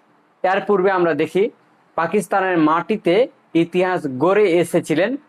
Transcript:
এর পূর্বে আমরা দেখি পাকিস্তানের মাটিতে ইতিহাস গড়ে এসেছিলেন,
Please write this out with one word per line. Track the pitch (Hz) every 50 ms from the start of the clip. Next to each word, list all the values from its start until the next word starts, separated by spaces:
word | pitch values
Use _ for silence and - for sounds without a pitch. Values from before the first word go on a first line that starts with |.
| _ _ _ _ _ _ _ _ -
এর | 180 190 202 190
পূর্বে | - 208 190 180 202 190 180
আমরা | 175 165 156 143 160
দেখি | 156 - 180 208 - - _ _ _ _ _ _ _ -
পাকিস্তানের | - 165 170 180 214 175 - 208 196 190 190 185 170 156 151
মাটিতে | 160 170 170 - 220 190 - 175 170 208 262 330 - _ _ _ - 165 170
ইতিহাস | 170 - 180 185 185 185 170 147 143 131 127 147
গড়ে | 180 196 208 214 190 165 180 165
এসেছিলেন, | - - 170 - - 160 147 185 220 269 285 _